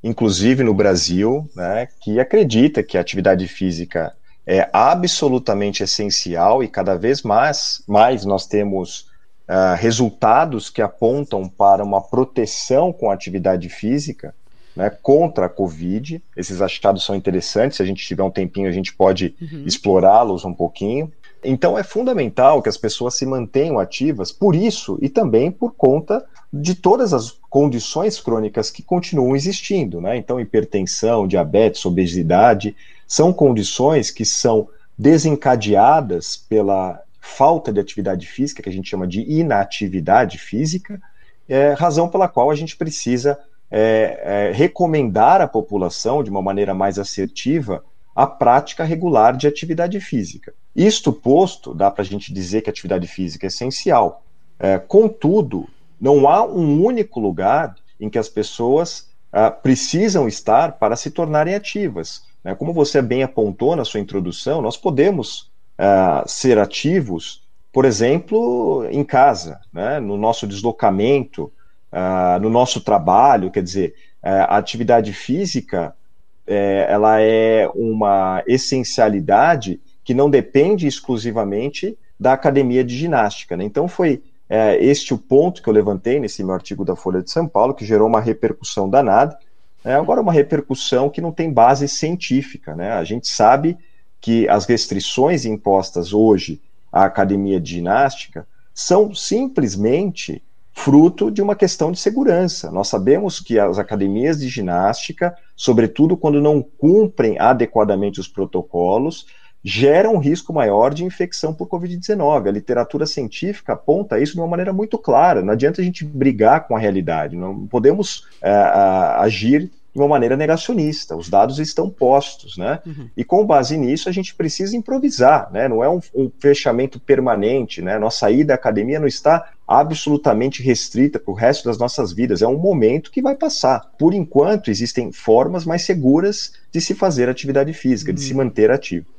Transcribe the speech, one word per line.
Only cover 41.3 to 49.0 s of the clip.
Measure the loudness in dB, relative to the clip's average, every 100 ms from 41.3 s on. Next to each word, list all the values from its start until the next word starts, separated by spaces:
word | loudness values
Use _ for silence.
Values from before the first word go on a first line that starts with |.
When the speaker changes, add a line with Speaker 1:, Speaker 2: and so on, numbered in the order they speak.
| -20 -2
Speaker 1:
é, | 2 2
razão | 2 0 2 0
pela | 0 0
qual | 2 2
a | 0
gente | -6 -8
precisa, | -8 -6 -4 0 0 -2 -8 -20 -6
é, | 0 2 2 0 -2 -6 -2 -2
é, |
recomendar | 2 0 2 0 0 0 4 4 6
à | 2
população, | -2 -2 -4 -4 -4 -2 -2
de | -2
uma | -4
maneira | -4 -2 -2
mais | 0 -2 -2
assertiva, | -8 -8 -8 -6 -2 -2 -2 -8 -10 -20 -10 -2
a | -2
prática | 2 4 4 0 -6
regular | -4 -2